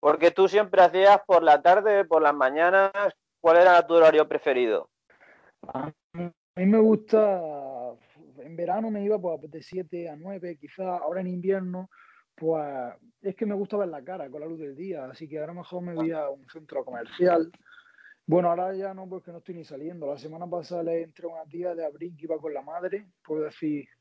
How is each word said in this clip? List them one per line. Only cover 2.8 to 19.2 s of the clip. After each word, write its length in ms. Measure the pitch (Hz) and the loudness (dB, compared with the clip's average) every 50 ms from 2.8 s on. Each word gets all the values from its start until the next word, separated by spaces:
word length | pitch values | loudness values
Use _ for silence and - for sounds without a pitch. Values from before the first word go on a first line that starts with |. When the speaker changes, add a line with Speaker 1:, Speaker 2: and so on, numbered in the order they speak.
| 196 196 190 196 202 190 - _ _ _ _ _ | 2 2 0 -2 -4 -4 -4 _ _ _ _ _
Speaker 1:
¿cuál 180 | - 165 165 170 | 2 4 6 8
era 280 | 180 185 180 175 165 | 8 8 8 6 6
tu 80 | 160 170 | 4 4
horario 340 | 170 160 160 156 156 151 151 | 8 8 8 8 6 2 2
preferido? 640 | - 147 - 151 135 127 123 113 107 85 - _ _ _ _ _ _ _ _ _ _ _ _ _ _ _ - | 0 -2 0 0 0 2 2 0 0 -2 -4 _ _ _ _ _ _ _ _ _ _ _ _ _ _ _ -20
Speaker 2:
A 300 | - - 131 143 151 156 _ _ _ _ 170 175 175 170 _ _ _ _ 180 | -12 -10 -10 -10 -10 -12 _ _ _ _ -12 -12 -12 _ _ _ _ _ -2
mí 60 | 185 | 2
me 120 | 196 214 226 | 4 4 6
gusta, 1160 | 214 220 220 214 214 - - 214 214 208 196 180 170 156 151 143 139 135 135 123 123 123 117 120 _ _ _ 151 160 147 131 139 | 6 4 4 2 0 2 2 2 4 2 0 -2 -6 -8 -10 -10 -10 -10 -10 -10 -12 -12 -14 _ _ _ _ _ -20 _ _ -20
en 180 | 127 147 165 | -20 -16 -10
verano 340 | 165 175 170 180 208 220 226 | -8 -4 -4 -2 -2 -2 -4
me 120 | 214 208 202 | -4 -4 -2
iba, 140 | 202 214 208 | -2 -2 -2
pues, 300 | 180 175 160 151 143 156 | -2 -6 -8 -8 -10 -16
de 120 | 151 160 143 | -18 -18 -18
siete 460 | - - 185 185 156 - 170 170 165 | -12 -10 -10 -10 _ -10 -10 -10 -12
a 80 | 151 | -14
nueve, 420 | 147 160 190 196 185 170 175 170 _ | -14 -14 -14 -14 -12 -12 -12 -14 _
quizás 400 | - 156 - - 190 185 180 175 - | -18 -20 -14 -10 -8 -6 -6 -6 -6
ahora 180 | 156 175 190 | -6 -6 -6
en 80 | 185 180 | -6 -6
invierno, 600 | 180 180 175 190 196 190 185 180 180 185 185 - _ _ - _ _ _ _ _ _ | -8 -4 -2 -2 -2 -2 -2 -6 -8 -10 -12 -14 _ _ -20 _ _ _ _ _ _
pues, 300 | _ 160 160 160 160 151 143 139 131 123 120 - _ _ _ _ _ _ | _ -4 -2 -2 -2 -4 -6 -8 -8 -10 -10 -12 _ _ _ _ _ _
es 120 | 196 185 | -10 -6
que 100 | _ 226 | _ -6
me 80 | 208 202 | -4 -4
gusta 220 | 196 202 190 214 | -6 -6 -6 -4
ver 120 | 202 202 180 | -4 -4 -4
la 140 | 160 143 123 | -6 -12 -12
cara 240 | - 185 185 147 135 | -14 -12 -12 -12 -14
con 100 | 127 151 | -12 -14
la 60 | 147 | -12
luz 120 | 160 165 160 | -12 -12 -12
del 180 | 160 143 135 | -12 -14 -14
día, 300 | 135 175 196 180 151 131 | -14 -12 -10 -10 -10 -12
así 220 | 131 139 - 165 147 | -14 -14 -18 -18 -14
que 100 | 147 156 | -10 -10
ahora 160 | 151 156 175 | -10 -10 -12
mejor 280 | 175 170 - 180 180 180 | -16 -16 -12 -12 -12 -10
me 120 | 175 170 | -8 -6
voy 180 | 160 160 160 165 | -6 -4 -4 -4
a 160 | 156 151 139 | -6 -6 -8
un 180 | 139 139 131 _ | -10 -12 _ _
centro 360 | - 165 156 _ 147 139 123 | -20 -20 -20 _ -8 -8 -8
comercial. 680 | - 123 117 117 120 - - 175 180 170 165 165 170 _ _ _ _ - - _ _ _ _ _ - _ _ _ | -8 -12 -12 -14 -14 -4 0 2 2 4 2 0 -4 _ _ _ _ -20 -20 _ _ _ _ _ -20 _ _ _
Bueno, 240 | - 151 180 175 175 | 0 0 2 2 2
ahora 240 | 170 175 180 185 190 | 0 0 -4 -6 -6
ya 200 | 190 196 196 190 | -8 -10 -10 -12
no, 140 | 190 190 185 | -14 -16 -16
porque 240 | 185 185 | -16 -16